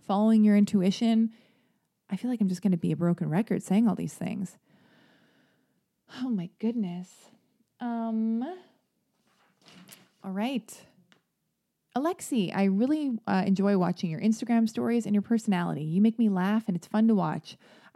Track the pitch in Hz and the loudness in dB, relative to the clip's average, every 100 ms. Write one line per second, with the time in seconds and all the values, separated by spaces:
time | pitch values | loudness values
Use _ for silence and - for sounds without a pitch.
0 | _ 196 220 220 208 208 208 208 180 190 | _ 2 4 6 6 6 4 4 2 2
1 | 226 220 226 - _ _ _ _ _ _ | 2 2 0 -2 _ _ _ _ _ _
2 | _ 196 247 240 190 180 202 175 170 151 | _ -8 -4 0 0 0 0 0 0 0
3 | 170 170 151 160 233 180 - 190 233 180 | 0 0 0 -2 -2 -4 0 2 2 0
4 | 165 - - - 185 - _ _ _ _ | -6 -8 -10 -8 -8 -12 _ _ _ _
5 | _ _ _ _ _ _ _ _ _ _ | _ _ _ _ _ _ _ _ _ _
6 | _ - 254 214 170 _ 220 240 190 175 | _ -10 -4 -4 -4 _ -4 -4 -6 -6
7 | 185 - - _ _ _ _ _ 247 233 | -12 -20 -20 _ _ _ _ _ -8 -6
8 | 226 220 220 226 254 370 - _ _ _ | -4 -2 -2 -2 -6 -10 -18 _ _ _
9 | _ _ _ _ _ _ _ - - - | _ _ _ _ _ _ _ -20 -20 -20
10 | _ _ 190 190 233 269 - - - _ | _ _ -10 -6 -4 -4 -8 -20 -20 _
11 | _ _ _ _ _ _ _ _ _ 240 | _ _ _ _ _ _ _ _ _ -4
12 | 302 359 - 254 180 - 196 190 254 311 | -4 -4 -4 -2 -2 0 0 2 0 0
13 | 285 226 - 190 185 190 196 202 175 180 | -2 -6 -2 -2 0 0 2 2 0 -2
14 | 175 156 214 220 233 233 226 226 240 233 | -6 -2 -2 -2 0 0 0 -2 -2 -2
15 | 220 208 196 233 220 185 170 151 156 170 | 0 -2 0 -2 0 -2 -2 -4 -2 2
16 | 220 226 220 190 185 220 220 175 - 214 | 2 4 0 2 0 0 -2 -6 -2 2
17 | 226 214 165 - - - _ - - | 4 4 0 -4 -10 -20 _ -20 -20